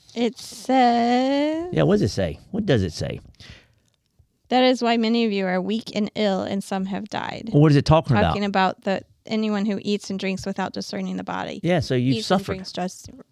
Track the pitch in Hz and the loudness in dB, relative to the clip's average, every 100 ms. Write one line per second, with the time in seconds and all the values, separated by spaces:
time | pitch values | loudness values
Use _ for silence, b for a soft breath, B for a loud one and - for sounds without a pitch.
0 | _ 226 240 - - - 208 262 240 233 | _ -4 -2 -4 -16 -12 0 4 4 4
1 | 233 247 262 277 294 320 349 - 151 208 | 2 2 2 0 0 -2 -4 0 2 4
2 | 110 - 87 - - 214 214 123 92 - | 2 0 -4 -6 -8 -6 0 2 0 -4
3 | 67 - - - B B B B B _ | -8 -8 -14 -20 B B B B B _
4 | _ _ _ _ - 247 254 254 233 233 | _ _ _ _ -2 2 4 4 2 2
5 | 220 233 226 196 190 185 185 220 - - | 2 2 2 0 0 -2 -2 -4 -4 -4
6 | 214 - 208 190 - 196 - 196 190 196 | -4 0 0 0 -2 -4 -4 -4 -4 -6
7 | 214 - - - - 151 151 143 - 156 | -6 -8 -6 -8 0 6 8 6 6 4
8 | - 117 87 78 202 196 185 - 208 190 | 4 4 4 2 0 0 0 -2 -4 -4
9 | - _ - 220 220 208 214 196 - 202 | -6 _ -6 -4 -2 -2 -2 -2 -2 -4
10 | - 196 190 190 196 196 185 - 190 - | -4 -6 -4 -4 -6 -4 -6 -6 -8 -6
11 | 185 185 190 92 82 - 160 175 - 131 | -6 -6 -6 -6 -6 -4 0 0 2 0
12 | 123 127 214 196 196 190 185 - 180 - | 2 0 2 0 0 -8 -8 -8 -8 -10
13 | - 262 - | -20 -20 -20